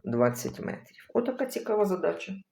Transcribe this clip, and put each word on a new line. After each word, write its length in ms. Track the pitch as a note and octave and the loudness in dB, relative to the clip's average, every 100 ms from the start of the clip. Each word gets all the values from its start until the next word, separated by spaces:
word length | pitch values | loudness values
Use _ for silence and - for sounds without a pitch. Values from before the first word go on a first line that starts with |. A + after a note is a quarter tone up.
двадцять 560 | - A#2 B2 A#2+ - - | -2 4 4 2 -6 -6
метрів. 500 | - - - - - | -8 -8 -12 -20 -2
Отака 320 | A3+ B3 B3 C4 | 0 0 -2 -4
цікава 380 | - - G#3+ | -4 0 2
задача. 480 | G3+ F#3 E3 - - G3 - | 2 2 0 -2 -8 -12 -12